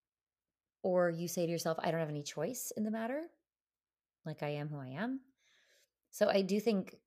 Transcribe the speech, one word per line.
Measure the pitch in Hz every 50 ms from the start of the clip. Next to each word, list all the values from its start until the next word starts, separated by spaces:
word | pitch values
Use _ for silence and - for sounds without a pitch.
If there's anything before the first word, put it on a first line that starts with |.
| _ _ _ _ _ _ _ _ _ _ _ _ _ _ _ _
or | - 190 180 180 175 175
you | 170 165 175 170
say | - 185 170
to | 165
yourself, | 170 160 - 170 160 -
"I | - 175
don't | 160 165
have | 165 151
any | 151 147 143
choice | - - 156 151 208 254 - - - -
in | 226 214
the | 220
matter, | 214 226 226 226 262 302 330 339 - _ _ _ _ _ _ _ _ _ _ _ _ _ _ _ _ _ -
like, | 160 151 -
I | 151 147
am | 147 147 147 151
who | 147 143
I | 135 127
am." | 131 156 214 247 262 269 - _ _ _ _ _ _ _ _ _ _ _ _ _ _ _ _ _
So | - - 208 214
I | - 202
do | 196 180 196 214
think | 208 233 214 190 180 - - - _